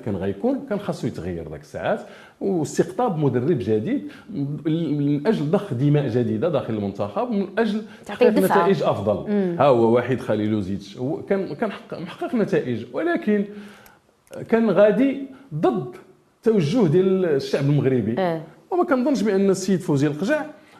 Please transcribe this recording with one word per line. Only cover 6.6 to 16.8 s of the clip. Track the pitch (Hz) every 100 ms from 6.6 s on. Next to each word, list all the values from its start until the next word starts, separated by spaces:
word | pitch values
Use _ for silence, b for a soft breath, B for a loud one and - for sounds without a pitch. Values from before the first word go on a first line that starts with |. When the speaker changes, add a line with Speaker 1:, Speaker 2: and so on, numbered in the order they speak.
| 110
Speaker 1:
المنتخب، | 110 101 - 101 196 247
من | 202 190 214
اجل | 226 208 208 B -
Speaker 2:
تعطيه | 202 247
Speaker 1:
تحقيق |
Speaker 2:
دفعة. | 220 185 170
Speaker 1:
نتائج | 175 185
افضل. | - 117 101 - -
Speaker 2:
مم. | 208 185 170
Speaker 1:
ها |
هو | 147 120 113
واحد | 120 120 127
خليلوزيتش، | - 107 107 107 92 98 - -
هو | 127 156
كان، | - 196 180
كان | 147 220
حقق، | - - -
محقق | 175 - 349
نتائج، | 247 190 170 127 117 -
ولكن | - 320 339 - 208 196 B B B B B _ _ _ - -
كان | 226 226
غادي | 175 208 190 269 262 - B B
ضد | 151 349 220 139 - - _ _ _
توجه | 226 220 143 233